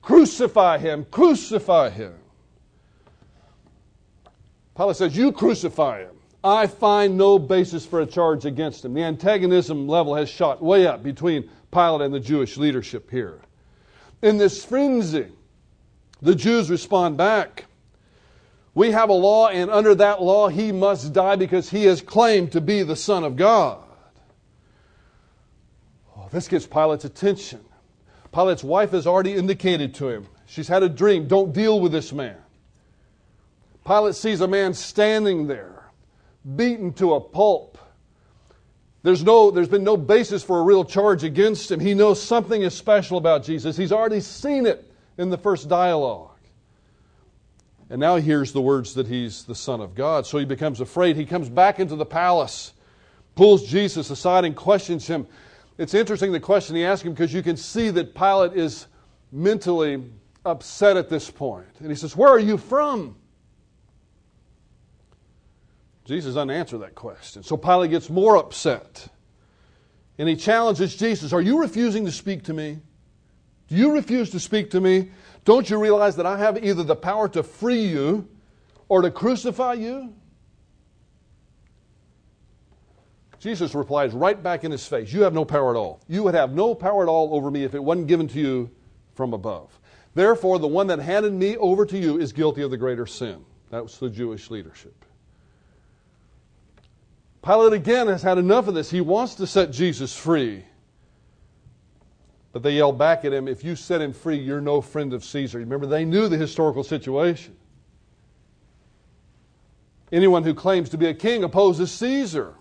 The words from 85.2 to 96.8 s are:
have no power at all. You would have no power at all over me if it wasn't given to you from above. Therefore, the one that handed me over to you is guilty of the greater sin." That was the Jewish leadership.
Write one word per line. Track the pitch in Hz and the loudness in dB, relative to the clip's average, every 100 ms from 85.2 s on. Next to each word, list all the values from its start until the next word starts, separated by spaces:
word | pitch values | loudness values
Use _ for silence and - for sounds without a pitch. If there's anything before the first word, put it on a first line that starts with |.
have | 196 165 | 2 2
no | 151 | -2
power | 147 131 | 0 0
at | 117 | 0
all. | 95 78 - | -4 -10 -8
You | 175 | -2
would | 208 | 0
have | 170 131 | 2 0
no | 139 220 | 0 -2
power | 233 185 202 | -2 -2 0
at | 175 | 2
all | 160 156 151 | 2 0 -2
over | 139 | -4
me | 143 | -4
if | 135 143 | -6 -4
it | |
wasn't | 139 175 151 | -2 -2 0
given | 170 156 | 0 0
to | 127 | -4
you | 143 127 120 _ _ _ _ | -2 -4 -6 _ _ _ _
from | - 131 | -8 -6
above. | 110 107 90 71 _ _ _ _ 170 | -6 -8 -10 -14 _ _ _ _ 0
Therefore, | 202 233 190 185 | 2 2 0 0
the | 151 | 0
one | 165 196 | -2 -2
that | 165 | -4
handed | 143 196 214 | -2 -2 -2
me | 190 196 226 | -2 -2 0
over | 196 190 208 | 0 0 0
to | 190 | 0
you | 170 151 | -2 -2
is | 147 | -4
guilty | 104 156 143 | -2 -2 -2
of | 143 | -6
the | 123 | -4
greater | 127 123 117 | -6 -6 -8
sin." | - 120 82 - _ _ | -10 -12 -12 -20 _ _
That | 117 | -14
was | 113 - | -14 -10
the | 127 | -10
Jewish | 107 120 107 - | -8 -8 -10 -14
leadership. | 110 85 - - _ _ _ _ _ _ _ _ _ _ _ _ _ _ _ _ _ _ _ | -16 -16 -20 -20 _ _ _ _ _ _ _ _ _ _ _ _ _ _ _ _ _ _ _